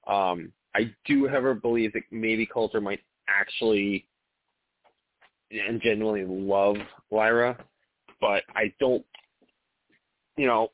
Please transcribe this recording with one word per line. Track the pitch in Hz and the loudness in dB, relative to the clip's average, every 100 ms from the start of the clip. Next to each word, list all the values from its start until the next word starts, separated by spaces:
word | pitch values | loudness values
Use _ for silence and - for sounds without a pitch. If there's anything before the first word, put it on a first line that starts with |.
| - | -2
Um, | 101 95 90 85 _ _ 104 | 0 0 -2 -8 _ _ -4
I | 117 - - | -4 -6 0
do, | 143 139 | 2 2
however, | 139 127 | 0 0
believe | 117 117 117 110 | 0 0 0 0
that | 110 - | -4 -8
maybe | 113 113 110 113 | -6 -2 -2 -2
Coulter | - 110 113 | -2 -2 -2
might | 104 101 _ _ - | -4 -8 _ _ -2
actually | 98 98 - 117 107 101 98 _ _ _ _ _ _ _ _ _ _ _ _ _ _ _ | -2 -2 -2 0 2 0 -4 _ _ _ _ _ _ _ _ _ _ _ _ _ _ _
and | 107 101 113 | -8 -6 -2
genuinely | 117 107 107 104 | 0 0 0 -2
love | 95 92 98 98 101 104 101 - _ | -4 -6 0 2 4 2 -6 -18 _
Lyra, | 107 110 117 120 123 - _ _ _ _ - | 0 2 4 2 -2 -14 _ _ _ _ -4
but | 110 98 - | 0 0 -2
I | - 110 - | -4 -4 0
don't, | 131 123 - - _ _ _ _ _ _ _ _ _ _ _ - | 0 0 -4 -20 _ _ _ _ _ _ _ _ _ _ _ -2
you | 135 | 2
know | 113 113 | 2 0